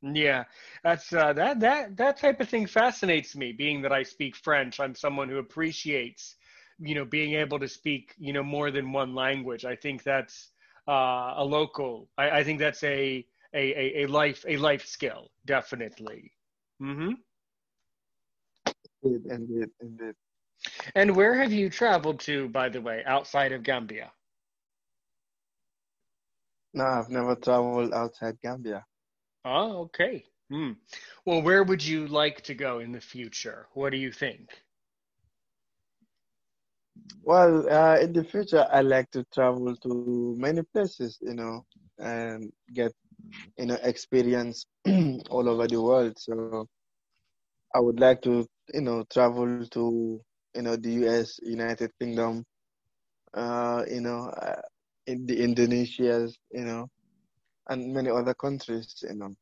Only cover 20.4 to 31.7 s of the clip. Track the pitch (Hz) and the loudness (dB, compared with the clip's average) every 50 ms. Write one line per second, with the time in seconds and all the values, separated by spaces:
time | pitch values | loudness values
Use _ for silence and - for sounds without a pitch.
20.4 | _ _ _ _ - - - - - - - 196 196 202 190 185 196 214 247 254 | _ _ _ _ -14 -14 -12 -12 -14 -4 2 4 4 6 6 6 6 6 6 4
21.4 | 269 254 214 208 196 190 - - 240 233 202 175 147 156 151 131 - - 147 143 | 2 2 2 0 0 0 0 0 2 4 4 4 2 0 -4 -4 -4 -4 -4 -4
22.4 | 139 127 113 135 127 127 107 127 113 117 113 113 123 135 131 139 139 - - 143 | -4 -4 -2 -2 -2 -2 -4 -6 -6 -6 -6 -6 -2 0 0 0 0 0 -2 0
23.4 | 139 135 131 131 113 139 135 123 117 107 107 110 - - _ _ _ _ _ _ | 0 0 -2 -4 -2 -2 -2 -2 -2 -6 -10 -12 -12 -14 _ _ _ _ _ _
24.4 | _ _ _ _ _ _ _ _ _ _ _ _ _ _ _ _ _ _ _ _ | _ _ _ _ _ _ _ _ _ _ _ _ _ _ _ _ _ _ _ _
25.4 | _ _ _ _ _ _ _ _ _ _ _ _ _ _ _ _ _ _ _ _ | _ _ _ _ _ _ _ _ _ _ _ _ _ _ _ _ _ _ _ _
26.4 | _ _ _ _ _ _ _ 139 135 131 127 123 113 117 127 127 120 123 123 120 | _ _ _ _ _ _ _ -2 0 2 2 0 -2 -2 -2 -2 0 0 0 0
27.4 | - - 123 123 123 123 120 123 120 117 - 117 117 117 - - - 113 110 113 | 2 2 4 4 4 2 0 0 0 0 0 -2 -4 -4 -6 -8 -8 -8 -8 -8
28.4 | - 120 123 131 123 113 104 98 98 _ _ _ _ _ _ _ _ _ _ _ | -8 -10 -10 -8 -8 -8 -8 -8 -10 _ _ _ _ _ _ _ _ _ _ _
29.4 | _ 127 127 151 202 226 208 180 170 165 _ - 170 233 262 156 - _ _ _ | _ -2 0 0 0 -2 -4 -8 -10 -12 _ -2 -2 -2 -2 -6 -12 _ _ _
30.4 | _ _ 139 147 160 135 110 - _ _ - - - - - - _ - 175 165 | _ _ -6 -6 -4 -6 -6 -10 _ _ -20 -20 -20 -20 -20 -10 _ 0 0 2
31.4 | 156 165 185 196 196 185 | 4 6 6 6 6 4